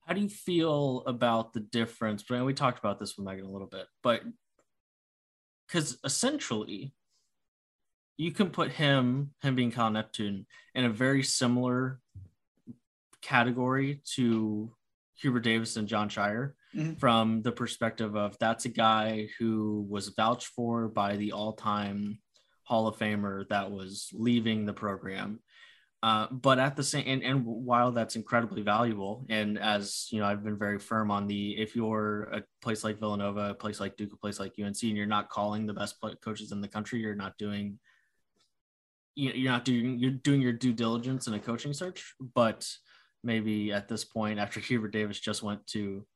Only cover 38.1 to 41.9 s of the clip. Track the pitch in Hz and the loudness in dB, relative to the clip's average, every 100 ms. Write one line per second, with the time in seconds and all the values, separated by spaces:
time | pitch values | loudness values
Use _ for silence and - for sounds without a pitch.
38.1 | _ _ _ _ _ _ _ _ _ _ | _ _ _ _ _ _ _ _ _ _
39.1 | - 135 120 131 123 123 120 120 123 131 | -2 -2 0 2 2 4 2 2 2 0
40.1 | 135 143 143 127 117 127 113 117 117 120 | 2 4 4 4 2 0 2 2 0 -2
41.1 | 131 - 107 110 117 147 143 185 | -4 -2 -4 -2 -4 -4 -6 -6